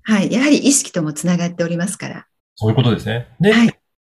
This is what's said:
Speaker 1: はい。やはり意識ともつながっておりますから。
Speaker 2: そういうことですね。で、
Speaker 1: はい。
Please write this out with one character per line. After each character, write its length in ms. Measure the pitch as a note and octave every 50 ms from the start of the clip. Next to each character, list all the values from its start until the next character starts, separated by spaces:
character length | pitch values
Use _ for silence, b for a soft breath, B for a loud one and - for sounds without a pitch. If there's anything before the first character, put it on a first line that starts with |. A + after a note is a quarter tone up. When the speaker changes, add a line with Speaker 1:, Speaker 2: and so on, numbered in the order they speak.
Speaker 1:
は 220 | - - A3 G3+ F3+
い。 100 | - -
や 80 | A#3
は 80 | C4+ D4+
り 80 | D4 -
意 140 | - B3 C#4
識 180 | - - -
と 120 | - F3+ D#3
も 100 | D3+ D3
つ 140 | - - F3
な 100 | F3+ E3+
が 80 | F3
っ 60 | E3+
て 120 | F3 - E3+
お 40 | E3
り 100 | E3+ E3+
ま 100 | E3+ G3+
す 100 | - -
か 120 | - C3+
ら。 160 | - - - _ _ _ _ _ _
Speaker 2:
そ 120 | - A2 G#2+
う 20 |
い 20 | G#2+
う 20 |
こ 80 | C3+ -
と 80 | A#3
で 80 | G#3 -
す 60 | -
ね。 220 | A#2+ A2+ A#2+ A#2+ - _ -
で、 140 | E3 G3+ A3
Speaker 1:
は 120 | A3+ A#3
い。 140 | G#3+ - _ _ _ _ _